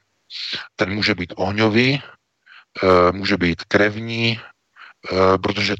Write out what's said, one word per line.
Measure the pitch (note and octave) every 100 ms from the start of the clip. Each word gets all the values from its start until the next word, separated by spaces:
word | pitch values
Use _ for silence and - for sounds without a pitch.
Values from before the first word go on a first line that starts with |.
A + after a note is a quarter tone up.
| _ _ _ - - - - -
Ten | F#2
může | G#2 A2
být | F#2 E2+ -
ohňový, | F#2+ G#2 A2 A2 B2+ C#3
eh, | - - _ _ _ - _ - F#2+ F#2 F2+
může | F#2+ G2 G2
být | F2 E2
krevní, | - G2+ G#2 G#2 A#2 A#2 A#2 A2+
eh, | - _ _ - - _ - F#2 F#2+ F#2+
protože | G2 G2+ G2+